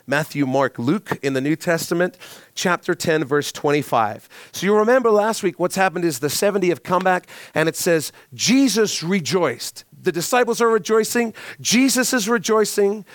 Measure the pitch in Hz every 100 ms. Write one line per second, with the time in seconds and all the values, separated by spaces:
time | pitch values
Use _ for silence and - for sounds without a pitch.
0 | - 139 156 - 135 135 131 - 123 196
1 | - - 139 135 139 156 - 165 - 170
2 | 180 - - - - - 190 175 - 175
3 | 175 156 139 147 139 - 151 147 135 127
4 | 107 107 - - - - 190 214 214 262
5 | 233 208 214 220 175 - 175 - 190 170
6 | 170 127 143 - 202 208 180 160 - 180
7 | 185 180 - - - - 160 - 185 165
8 | - - _ 120 - 262 269 202 214 -
9 | 160 196 139 185 156 110 - - - 139
10 | 131 165 160 247 240 196 233 226 - 220
11 | 214 240 233 - - - 127 240 262 247
12 | 247 262 196 240 170 220 208 - 202 214
13 | 190